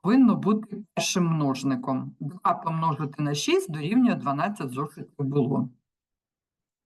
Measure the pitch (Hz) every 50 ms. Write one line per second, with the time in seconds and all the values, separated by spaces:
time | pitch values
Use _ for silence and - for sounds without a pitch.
0 | - 175 233 269 262 220 180 147 139 185 214 214 - - - - - _ - -
1 | - - - 190 175 170 160 156 147 139 131 131 131 135 135 123 - - 131 131
2 | 131 139 - - - 147 - - - 190 175 - - 165 160 160 160 165 151 -
3 | 156 143 - - 151 147 147 147 - - 339 381 381 - 151 156 147 156 220 254
4 | 254 226 175 143 127 139 139 143 165 202 208 - 156 127 123 131 131 - - -
5 | 147 - _ - 139 135 139 143 127 120 135 131 - - - _ _ _ _ _
6 | _ _ _ _ _ _ _ _ _ _ _ _ _ _ _ _ _